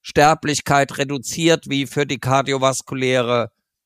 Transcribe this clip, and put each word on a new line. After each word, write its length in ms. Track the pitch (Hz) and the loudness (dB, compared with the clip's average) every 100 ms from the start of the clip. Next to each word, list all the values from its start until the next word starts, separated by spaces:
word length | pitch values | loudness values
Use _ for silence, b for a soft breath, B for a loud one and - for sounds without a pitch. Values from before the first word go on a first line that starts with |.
| - | -4
Sterblichkeit 920 | 156 147 160 151 143 - 139 135 - | 2 4 4 0 -4 0 2 0 -2
reduziert 720 | 139 143 - - 165 160 - | -6 -6 -8 -2 2 2 0
wie 160 | 139 127 | -4 -4
für 200 | 147 139 | -4 -4
die 140 | 131 | -4
kardiovaskuläre 1300 | 131 135 135 135 131 127 - 135 127 127 120 120 107 _ _ _ | 0 0 0 0 0 0 -6 -4 0 0 0 0 -2 _ _ _